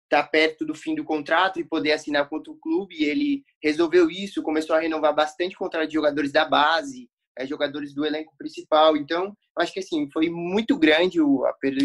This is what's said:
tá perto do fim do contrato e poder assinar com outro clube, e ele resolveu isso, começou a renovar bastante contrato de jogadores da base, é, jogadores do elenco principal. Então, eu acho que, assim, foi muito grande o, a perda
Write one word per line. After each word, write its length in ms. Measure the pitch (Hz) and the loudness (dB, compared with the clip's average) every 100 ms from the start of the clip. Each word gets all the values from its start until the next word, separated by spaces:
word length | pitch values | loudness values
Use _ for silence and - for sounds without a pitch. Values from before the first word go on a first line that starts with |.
| - | -2
tá 120 | 147 | 0
perto 440 | 147 156 160 - 156 | 2 2 2 0 -8
do 100 | 151 | -8
fim 180 | 160 | -6
do 120 | 156 151 | -6 -4
contrato 520 | 156 143 165 185 170 | -4 0 2 0 -2
e 60 | |
poder 300 | 147 160 151 | -4 -2 0
assinar 340 | 151 151 147 143 | -2 0 -2 -2
com 80 | 156 | -6
outro 220 | 156 151 | -10 -12
clube, 340 | 160 170 196 165 | -4 -4 -4 -2
e 60 | 147 | -2
ele 380 | 143 147 139 - _ | 0 -2 -2 -6 _
resolveu 480 | 151 151 165 175 165 | -2 0 2 4 4
isso, 320 | 180 196 - | 0 -6 -6
começou 320 | 151 156 156 160 | -2 -2 0 0
a 60 | |
renovar 340 | 165 156 151 147 | 0 0 0 2
bastante 400 | 151 - 180 - | 0 -2 -6 -6
contrato 320 | 185 165 156 | -6 -4 -2
de 60 | |
jogadores 400 | 156 151 143 139 | 0 0 0 0
da 100 | 151 | 2
base, 680 | 156 139 147 160 143 127 120 _ _ - | 2 4 4 2 -2 -12 -18 _ _ -10
é, 120 | 135 | -8
jogadores 480 | 147 - 139 143 143 | -4 -4 -4 -8 -4
do 100 | 147 | -4
elenco 300 | 151 156 - | -4 -8 -12
principal. 580 | 151 - - 156 156 151 | -14 -10 0 4 6 4
Então, 300 | 143 165 196 | 0 -4 -4
eu 380 | 202 _ - | -10 _ -4
acho 100 | 170 | -4
que, 60 | 185 | -6
assim, 280 | 185 160 143 | -6 -4 -4
foi 180 | - 165 | -2 -2
muito 480 | 170 175 202 226 269 | -2 -4 -2 0 2
grande 420 | 156 156 180 170 | 4 4 4 2
o, 260 | 147 131 123 | 2 2 0
a 80 | |
perda 300 | - 135 135 | -2 -4 0